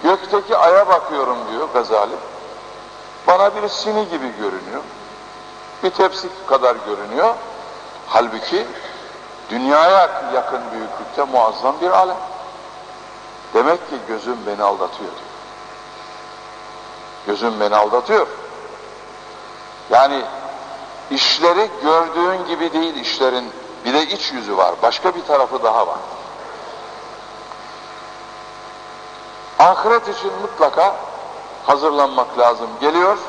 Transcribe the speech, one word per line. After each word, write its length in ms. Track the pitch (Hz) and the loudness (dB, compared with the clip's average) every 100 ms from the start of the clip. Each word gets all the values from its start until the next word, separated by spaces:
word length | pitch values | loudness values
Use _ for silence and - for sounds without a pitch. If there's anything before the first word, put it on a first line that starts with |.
"Gökteki 540 | 320 480 - 202 202 226 | 4 2 2 -2 2 6
aya 300 | 170 185 196 | 8 8 8
bakıyorum." 500 | 175 - 151 127 123 113 | 4 4 -2 0 -2 -4
diyor 160 | 110 156 | -4 0
Gazali. 420 | 127 113 110 104 - - - - - - - - - - - - | 0 2 2 2 -2 -10 -14 -14 -16 -16 -16 -18 -18 -18 -6 4
"Bana 280 | 180 202 202 | 6 6 2
bir 140 | 208 | -4
sini 400 | - 214 214 214 | -4 -2 -2 -2
gibi 280 | 165 131 107 | -4 -6 -4
görünüyor. 460 | 104 95 92 123 156 - - - - - - - - - | -6 -6 -8 -10 -10 -16 -16 -16 -16 -16 -16 -16 -16 -4
Bir 60 | 190 | -2
tepsi 380 | - 190 - 180 - - | 4 2 2 -10 -10 2
kadar 280 | 131 127 117 | 4 4 2
görünüyor. 580 | 107 101 104 120 208 233 - - - - - - - | -2 -6 -4 2 2 2 -6 -14 -14 -16 -16 -16 0
Halbuki 600 | 113 117 107 - 381 466 - - - - - - - - | 2 2 -2 -2 -2 -2 -8 -14 -14 -16 -16 -18 -18 -8
dünyaya 600 | 113 131 147 165 196 170 - 113 | -4 4 6 8 8 6 2 -2
yakın 280 | 127 120 131 117 | -2 -2 -4 -6
büyüklükte 520 | 117 110 - 110 - | -8 -8 -10 -8 -4
muazzam 520 | 139 127 113 110 123 151 | 2 4 4 4 -2 0
bir 100 | 175 | 2
alem. 260 | 190 185 180 - - - - - - - - - - - - - | 4 4 2 -8 -12 -14 -14 -16 -16 -16 -16 -16 -18 -18 -18 -2
Demek 360 | 113 131 175 - | 2 4 2 0
ki 60 | 135 113 | -10 -6
gözüm 300 | 110 110 120 104 | -6 -4 -6 -4
beni 160 | 104 | 2
aldatıyor." 480 | 104 98 92 - 98 | 2 2 -2 -6 -10
diyor. 0 | 78 - - - - - - - - - - - - - - - - - - - - 101 | -12 -14 -16 -16 -16 -16 -16 -18 -16 -16 -16 -16 -16 -16 -16 -16 -16 -16 -16 -16 -14 -4
"Gözüm 320 | 101 117 110 | -2 0 2
beni 160 | 104 107 | 4 6
aldatıyor." 520 | 107 120 - 214 156 - - - - - - - - - - - - - - - - | 6 4 4 2 2 -4 -14 -14 -16 -16 -16 -18 -18 -18 -18 -18 -18 -18 -16 -18 4
Yani 320 | 113 139 139 120 - - - - - - - - | 6 6 4 -4 -8 -10 -12 -12 -14 -14 -16 -4
işleri 580 | 135 - - 165 175 220 - | 0 2 4 6 6 2 0
gördüğün 600 | 147 160 165 160 180 185 175 | 4 4 4 2 2 0 -2
gibi 280 | 165 165 | -2 0
değil 220 | 156 165 147 | 0 0 -2
işlerin. 560 | 123 - 131 127 120 - - - - | -6 2 2 2 -4 -12 -16 -8 0
Bir 80 | |
de 100 | 139 | 0
iç 280 | 151 294 - | 0 -2 -6
yüzü 260 | - 104 104 | -6 -4 2
var. 140 | 90 87 | 4 4
Başka 320 | 117 123 180 175 | 2 2 0 -2
bir 100 | - | 0
tarafı 380 | 147 131 131 | 2 2 2
daha 240 | 113 113 92 | 2 2 2
var. 100 | 78 - - - - - - - - - - - - - - - - - - - - - - - - - - - - - - - - - - - - | -2 -8 -12 -14 -14 -14 -14 -14 -14 -14 -14 -16 -16 -16 -16 -16 -16 -16 -16 -16 -16 -16 -16 -16 -16 -16 -16 -16 -16 -18 -16 -16 -16 -16 -16 -16 4
Ahiret 480 | 165 185 214 233 208 | 6 6 4 4 2
için 240 | 190 - 190 | -4 -4 -4
mutlaka 540 | - - 151 160 185 208 - - - - - - - | -8 2 2 4 2 2 -8 -12 -12 -14 -14 -10 2
hazırlanmak 760 | 139 151 147 139 131 120 120 | 4 4 4 2 2 -2 4
lazım 300 | 120 113 117 110 | 4 4 -2 0
geliyor. 360 | 139 165 185 196 | 2 4 4 2